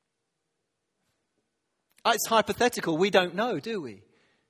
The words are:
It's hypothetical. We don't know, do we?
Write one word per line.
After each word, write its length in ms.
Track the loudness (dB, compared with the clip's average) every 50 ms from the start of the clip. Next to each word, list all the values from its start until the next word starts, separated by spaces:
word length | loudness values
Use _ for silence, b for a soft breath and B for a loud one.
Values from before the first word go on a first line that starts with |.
| _ _ _ _ _ _ _ _ _ _ _ _ _ _ _ _ _ _ _ _ _ _ _ _ _ _ _ _ _ _ _ _ _ _ _ _ _ _ _ _ 0
It's 220 | 0 0 0 0 0
hypothetical. 720 | 2 2 2 2 0 0 0 0 0 -2 -4 -2 0 0
We 140 | 2 4
don't 240 | 4 2 2 2 -2
know, 240 | -4 -4 -2 -4 -4
do 220 | -6 -6 -8 -8
we? 200 | -8 -10 -12 -16 -20 _ _ _ _ _ _ _ _